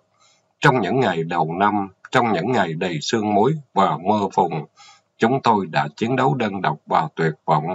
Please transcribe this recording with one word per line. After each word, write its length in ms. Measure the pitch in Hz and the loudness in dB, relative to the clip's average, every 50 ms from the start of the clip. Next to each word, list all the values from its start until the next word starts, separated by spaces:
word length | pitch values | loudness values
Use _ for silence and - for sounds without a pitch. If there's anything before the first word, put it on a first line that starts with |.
| _ _ _ _ _ _ _ _ _ _ _ _ | _ _ _ _ _ _ _ _ _ _ _ _
Trong 220 | - 151 127 131 | 2 2 2 2
những 180 | 101 90 110 131 | 0 0 0 2
ngày 240 | 127 104 90 85 80 | 2 2 0 -2 -4
đầu 300 | 80 87 85 87 78 82 | -4 -2 -2 -2 -2 0
năm, 360 | 90 98 104 104 101 98 98 - _ _ - | 0 0 2 2 0 -4 -4 -10 _ _ -2
trong 200 | - 131 120 117 104 | 0 0 2 2 0
những 180 | 87 87 113 | 0 0 0
ngày 220 | 131 110 95 82 80 | 0 0 0 -2 -2
đầy 260 | 80 92 92 85 76 | -4 -4 -4 -4 -6
sương 320 | 71 - - 113 104 107 107 | -4 -2 -2 -2 0 0 2
muối 200 | 101 104 131 160 156 - _ _ | 2 2 2 2 -2 -6 _ _
và 240 | 101 95 87 78 80 | 0 2 2 0 -2
mưa 300 | 87 95 107 107 101 95 - | 0 0 0 0 0 0 0
phùn, 180 | - 95 82 82 80 76 - _ _ - - - _ _ _ _ _ | 0 0 0 -2 -6 -8 -10 _ _ -20 -20 -20 _ _ _ _ _
chúng 240 | - 113 131 - | 0 2 2 2
tôi 240 | - 123 113 101 95 | 2 2 2 2 0
đã 220 | 87 80 - - - - | -2 -4 -4 -4 -4 -4
chiến 200 | - - - 135 | -4 -2 -2 0
đấu 200 | 127 254 - - | 0 0 0 0
đơn 260 | 254 233 208 196 202 | 0 -2 -4 -4 -2
độc 160 | 190 - 160 156 _ | -2 -4 -4 -4 _
và 220 | - 196 175 160 160 - | -2 0 0 0 -2 -4
tuyệt 180 | - 165 160 151 - _ | -2 -2 -2 -2 -4 _
vọng. 200 | - 160 156 156 165 - | 0 0 0 0 -4 -8